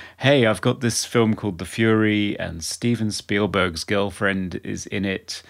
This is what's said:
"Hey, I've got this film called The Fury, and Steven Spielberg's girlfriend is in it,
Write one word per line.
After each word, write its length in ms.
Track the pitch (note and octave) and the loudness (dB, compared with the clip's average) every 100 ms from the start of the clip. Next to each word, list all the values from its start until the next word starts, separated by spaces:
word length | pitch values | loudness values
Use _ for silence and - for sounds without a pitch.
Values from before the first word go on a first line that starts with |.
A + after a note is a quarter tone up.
| - - | -20 -2
"Hey, 280 | C3+ C#3+ A2+ | 4 6 4
I've 160 | G#2 | 4
got 200 | B2+ A#2+ | 0 0
this 220 | A#2+ - - | 0 -2 0
film 280 | A#2+ A2 | 2 4
called 240 | A2 G#2 E2+ | 2 -2 -6
The 80 | F2+ | -8
Fury, 720 | - A2+ A2 G#2+ G#2 G2+ - | 0 2 4 4 2 0 -2
and 240 | F2+ E2 | -6 -8
Steven 460 | - - A#2+ A#2 A2 | -8 -4 -2 0 -2
Spielberg's 760 | G2 - G2+ G#2 F#2+ F2+ D#2+ | -4 -2 0 2 2 0 -2
girlfriend 800 | - G2+ G2+ F2+ G2+ G2 F#2 - | -2 0 0 0 0 0 -4 -6
is 220 | - F2 - | -8 -10 -6
in 200 | G#2 G2 | -4 -2
it, 360 | F#2+ - - | -4 -8 -14